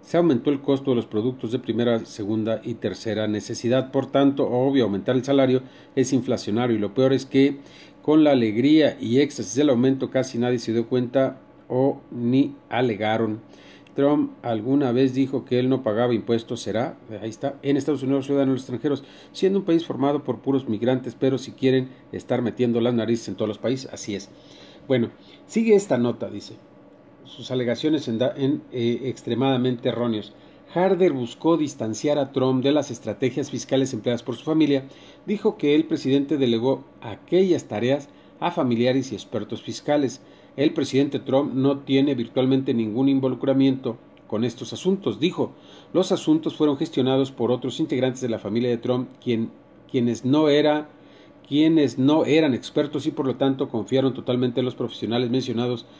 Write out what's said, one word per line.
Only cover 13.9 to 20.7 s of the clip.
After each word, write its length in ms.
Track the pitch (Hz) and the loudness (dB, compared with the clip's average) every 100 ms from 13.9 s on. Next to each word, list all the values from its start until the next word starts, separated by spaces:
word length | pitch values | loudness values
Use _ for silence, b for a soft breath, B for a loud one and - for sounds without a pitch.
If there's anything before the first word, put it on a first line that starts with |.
| - | 0
Trump 360 | 139 151 139 - | 2 2 -2 -6
alguna 500 | 123 110 113 139 135 | -4 -4 0 0 2
vez 220 | 120 135 | 2 2
dijo 320 | 127 135 135 - | 2 -2 -2 -2
que 140 | 123 | 0
él 100 | 127 | 2
no 140 | 131 | 0
pagaba 320 | 113 107 123 113 | 0 0 2 0
impuestos, 460 | - 117 113 117 | 0 -2 -2 -8
¿será? 360 | - 101 143 - - 104 | -4 -4 -4 -8 -16 -10
Ahí 80 | 110 | -10
está. 300 | 110 139 139 | -6 -8 -6
"En 160 | 139 139 | -2 0
Estados 240 | 139 139 | 0 -2
Unidos, 240 | 131 139 131 | 0 -2 0
ciudadanos 360 | 139 135 131 | 0 0 0
extranjeros, 420 | 135 123 151 139 B B B | -4 -6 -4 -4 B B B
siendo 280 | - 190 196 | -2 0 2
un 60 | 190 | 2
país 200 | 165 165 | 0 0
formado 380 | 123 139 143 | -2 0 0
por 160 | 135 113 | -4 -4
puros 280 | 131 135 | -2 -2
migrantes, 480 | 131 | -2